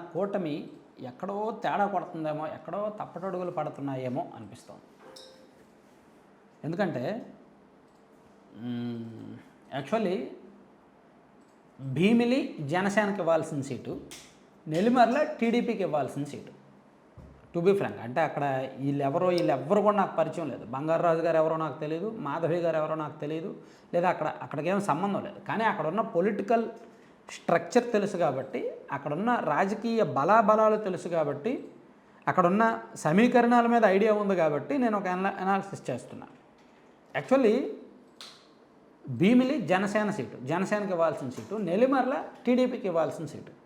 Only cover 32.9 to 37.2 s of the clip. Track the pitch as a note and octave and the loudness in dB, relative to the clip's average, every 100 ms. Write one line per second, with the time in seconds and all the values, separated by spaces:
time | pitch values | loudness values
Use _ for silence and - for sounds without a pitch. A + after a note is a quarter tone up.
32.9 | - D3+ F3 B3 B3 A#3+ A#3+ A#3 A#3+ G#3+ | -4 2 6 6 6 6 6 6 6 6
33.9 | F#3+ A3 G#3 G3+ F#3 D#3+ D3 - C#4+ A#3+ | 6 4 2 2 2 2 2 -2 0 0
34.9 | G#3 F#3+ F3+ F#3+ - F#3 G3 - - - | 0 -2 -2 -2 -2 0 0 -2 -10 -6
35.9 | D3 - G#2+ - - _ _ - _ - | -8 -8 -16 -18 -20 _ _ -20 _ -20
36.9 | _ _ C3+ | _ _ -6